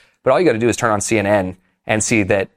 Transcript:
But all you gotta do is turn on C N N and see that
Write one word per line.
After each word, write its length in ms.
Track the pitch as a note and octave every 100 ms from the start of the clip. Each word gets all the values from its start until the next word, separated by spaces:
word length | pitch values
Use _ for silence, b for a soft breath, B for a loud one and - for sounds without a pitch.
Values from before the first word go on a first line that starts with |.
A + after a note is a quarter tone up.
| b b
But 80 | -
all 80 | C#3+
you 60 | E3+
gotta 120 | A2+
do 100 | A#2
is 80 | G2+
turn 140 | A#2+
on 100 | G#2
C 160 | - A2
N 80 | G2
N 320 | G#2 F#2 F#2 _ _ -
and 180 | A2
see 200 | - A2+
that 260 | G2 G#2 F#2+